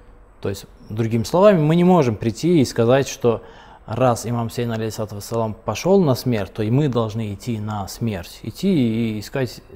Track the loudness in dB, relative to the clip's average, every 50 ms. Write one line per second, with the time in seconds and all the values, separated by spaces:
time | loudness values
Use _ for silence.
0 | -20 -20 -20 -20 -20 -20 -20 -10 -8 -8 -8 -8 -12 -18 -20 -20 -16 -14 -6 -4
1 | -4 -2 0 -2 -2 0 2 6 6 6 6 6 4 4 4 4 6 6 6 6
2 | 4 2 0 0 -2 -4 -4 -2 0 2 4 4 4 2 2 0 4 4 4 4
3 | 2 0 -6 -2 0 0 0 0 -4 -14 -20 -20 -20 -20 -20 -20 -12 -10 -4 0
4 | 2 2 2 0 -2 -6 -4 -4 -4 -6 -4 -6 -4 -4 -4 -4 -4 -6 -6 -6
5 | -8 -8 -8 -12 -10 -6 -4 -4 -4 -4 -6 -8 -6 -6 -6 -4 0 4 4 4
6 | 4 4 2 0 0 -2 -2 -2 -2 -6 -4 -4 -2 0 2 2 2 2 0 0
7 | -2 -2 -4 -6 -6 -6 -8 -8 -6 -6 -6 -6 -6 -6 -6 -6 -8 -10 -8 -6
8 | -6 -4 -4 -6 -8 -12 -16 -14 -14 -14 -10 -4 -2 0 2 2 2 2 0 -2
9 | -2 -4 -4 -6 -10 -8 -6 -4 -4 -4 -6 -14 -20 -20 -20